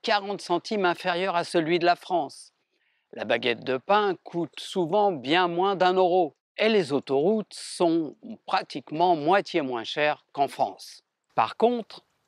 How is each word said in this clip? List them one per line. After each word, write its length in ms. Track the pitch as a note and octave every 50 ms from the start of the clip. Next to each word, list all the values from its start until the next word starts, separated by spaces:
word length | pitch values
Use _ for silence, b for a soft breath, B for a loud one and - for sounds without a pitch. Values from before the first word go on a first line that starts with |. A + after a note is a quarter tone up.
| -
quarante 380 | - A3 G#3 G3 G3+ G3+ E3+
centimes 440 | - - F3 E3+ - - A3+ G#3 F#3+
inférieur 500 | F3 E3+ - - F#3 F3 E3+ F#3 G3 F3
à 80 | F3 E3+
celui 360 | - - F3 D#3+ D3+ E3+ F3
de 60 | E3+
la 100 | F3 F3
France. 560 | - - - F#3 E3+ D3 C3+ - - - - _ _ _ _ _ _ _ _ _ _ _ _ -
La 100 | - A2
baguette 380 | G#2+ A#2+ A#2 A#2 B2 A#2 A2 -
de 140 | B2 B2+ C3
pain 380 | - - G3 G#3 G#3+ G3+ F3 - -
coûte 360 | - - E3+ E3+ C#3+ - -
souvent 520 | - - - F#3+ F3 D3+ E3+ G#3 G#3 G3+
bien 360 | F3+ C#3+ A#2+ C3 D#3+ F3+ F#3 F3
moins 280 | E3+ E3+ F#3 G3 G3+
d'un 180 | E3+ F#3 F3+ F#3
euro. 420 | F#3+ F#3 F3 F3 F#3 F3 C#3+ - _ _ _ _ -
Et 100 | G#3 A3
les 260 | A3+ G#3 E3+ B2+ C#3+
autoroutes 600 | C3+ - - C#3 C3+ D3 F#3 A3 A3 G3+ - -
sont 640 | - - - - - F#3 E3+ E3 E3 D#3+ C#3 - - - - A2 - _ -
pratiquement 680 | - F#3+ - - - C#3+ B2 - D3 D#3 F3 F#3 F3
moitié 460 | D#3 C#3+ D#3 F#3 G3+ F#3 - - E3+
moins 220 | D3 C3 B2 A#2+ A2+
chères 420 | - - D#3 D3 D3 D3+ - _ _
qu'en 160 | - - C#3 C3
France. 560 | - - C3 G2+ F#2 - - - - - _ _ _ _ _ _ _
Par 200 | - A2+ A2 -
contre, 460 | - A3 A#3+ B3 A#3+ G#3+ - - - - _ _ _ _